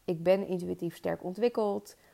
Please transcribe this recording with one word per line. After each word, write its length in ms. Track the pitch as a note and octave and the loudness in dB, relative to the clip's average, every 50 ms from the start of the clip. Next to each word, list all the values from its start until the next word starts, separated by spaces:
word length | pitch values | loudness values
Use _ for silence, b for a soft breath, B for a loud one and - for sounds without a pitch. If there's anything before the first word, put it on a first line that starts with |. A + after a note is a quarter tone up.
| b | b
Ik 180 | - F3 D#3+ E3 | -4 -2 2 4
ben 240 | F3+ F#3+ G3 G3 | 4 4 4 4
intuïtief 500 | - F#3 F3 F3 F3+ F3+ F3 F3 E3+ - | 0 -2 -2 -2 -4 -4 -4 -4 -6 -6
sterk 280 | - - F3 E3 E3+ - | -4 -4 -2 -2 -2 -4
ontwikkeld. 720 | F3+ F#3 G#3 A3+ A#3+ A#3 A#3+ G#3+ G3+ G3+ G#3 - - - b b b | -6 -4 0 0 0 2 2 0 0 0 -2 -6 -10 -20 b b b